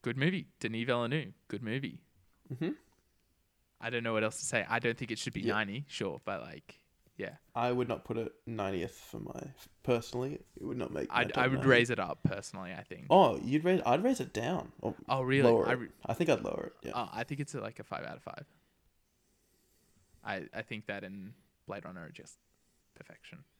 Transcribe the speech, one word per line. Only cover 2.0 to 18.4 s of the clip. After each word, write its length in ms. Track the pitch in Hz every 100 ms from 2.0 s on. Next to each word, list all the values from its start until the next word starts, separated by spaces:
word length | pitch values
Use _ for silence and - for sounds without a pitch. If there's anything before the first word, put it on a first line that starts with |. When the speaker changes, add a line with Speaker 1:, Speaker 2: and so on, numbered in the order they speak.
| _ _ _ _ _
Speaker 2:
Mm-hmm. 180 | 123 156 302 _ _ _ _ _ _ _ _ _ _
Speaker 1:
I 100 | 113
don't 120 | 120
know 100 | 117
what 120 | 110
else 140 | 110 -
to 60 |
say. 200 | - 120 -
I 100 | 120
don't 180 | 120 117
think 140 | 123
it 80 | 110
should 140 | -
be 80 | 104
Speaker 2:
Yeah. 140 | 113
Speaker 1:
ninety, 300 | 104 104 110 147
sure, 320 | - 98 69
but, 180 | - 98
like, 380 | 62 71 - - _ _ _ -
yeah. 200 | 95 - _
Speaker 2:
I 180 | 117 120
would 160 | 123 123
not 160 | 117
put 140 | - 113
it 140 | 113 - -
ninetieth 480 | 110 98 95 85
for 260 | - - 55
my, 200 | 50 - - - - _
personally, 520 | - 120 113 123 131 147 - -
it 80 |
would 120 | - 123
not 160 | 90
make 160 | - -
my 120 | 120
Speaker 1:
I'd, 140 | 113
Speaker 2:
top 100 | -
Speaker 1:
I 40 | 127
would 60 | 131
Speaker 2:
ninety. 80 | 131
Speaker 1:
raise 220 | 120 120
it 80 | 113
up 220 | 90 -
personally, 500 | - 95 - 98 92
I 100 | 92
think. 240 | - 87 -
Speaker 2:
Oh, 280 | 175 156 80
you'd 220 | 113 147
raise, 160 | 170 185 -
I'd 180 | 135
raise 160 | 233 262
it 120 | 127
down. 380 | 107 120 185 - -
Or 140 | - - -
Speaker 1:
Oh, 140 | 135
really? 280 | 127 135 123
Speaker 2:
lower 160 | 113 110
Speaker 1:
I 40 |
Speaker 2:
it. 60 | 127
Speaker 1:
re- 100 | 117 - -
Speaker 2:
I 80 |
think 140 | - 160
I'd 120 | 127
lower 220 | - - -
it, 80 | - -
yeah. 40 |
Speaker 1:
Oh, 140 | - 113
I 120 | 110
think 160 | 117 143
it's 140 | 143
a, 60 | 139
like, 180 | 104 -
a 60 |
five 200 | 107 -
out 120 | - -
of 60 |
five. 220 | - -